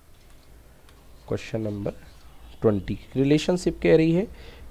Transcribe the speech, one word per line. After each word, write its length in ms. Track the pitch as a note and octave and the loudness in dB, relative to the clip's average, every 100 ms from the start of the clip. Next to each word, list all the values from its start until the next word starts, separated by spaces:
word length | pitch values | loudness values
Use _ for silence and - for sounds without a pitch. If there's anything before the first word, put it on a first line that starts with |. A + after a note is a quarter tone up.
| - - - - - - - - - - - - - | -20 -20 -20 -20 -20 -20 -20 -20 -20 -20 -20 -20 -8
क्वेश्चन 340 | A2 - A2+ | -8 -6 -6
नंबर 300 | G#2+ G#2 G2+ - - - - - - - | -4 -4 -6 -8 -14 -20 -20 -20 -20 0
ट्वेंटी, 380 | A2+ G2+ - G#2 - B2+ | 2 2 -2 -8 -4 0
रिलेशनशिप 640 | C#3 D3+ - F3+ E3+ D#3+ | 4 4 2 0 0 0
कह 120 | F3 D#3+ | 6 6
रही 140 | D#3+ | 6
है 160 | E3+ A#3 - - - - | 2 0 -8 -18 -16 -4